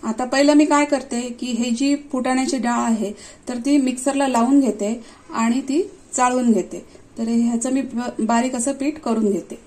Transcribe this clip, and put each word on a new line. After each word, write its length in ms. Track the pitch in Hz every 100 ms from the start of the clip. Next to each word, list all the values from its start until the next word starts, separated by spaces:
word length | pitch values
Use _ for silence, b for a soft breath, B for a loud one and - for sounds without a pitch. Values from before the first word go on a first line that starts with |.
आता 220 | 226 220
पहिलं 300 | 254 269 285
मी 100 | 294
काय 200 | 302 285
करते 360 | 294 277 - 240
की 260 | 247 233 247
हे 240 | 226 240
जी 260 | 233 277 285 -
फुटाण्याची 460 | 254 254 254 262 262
डाळ 220 | 240 240
आहे 320 | 240 214 202 214 B B -
तर 80 | 247
ती 200 | 277 294
मिक्सरला 520 | 254 247 277 277 269
लावून 320 | 240 233 277
घेते 440 | 262 202 208 233 B B -
आणि 260 | 277 226 254
ती 300 | 269 285 415 - -
चाळून 380 | - 247 247 240
घेते. 540 | 202 - - - - - -
तर 60 | 226
ह्याचं 440 | 233 233 233 254
मी 80 | 269
ब-, 420 | - 226 247 -
बारीक 320 | 220 233 254
असं 180 | 254 277
पीठ 280 | 277 277 302
करून 300 | 247 226 214
घेते. 280 | 180 - -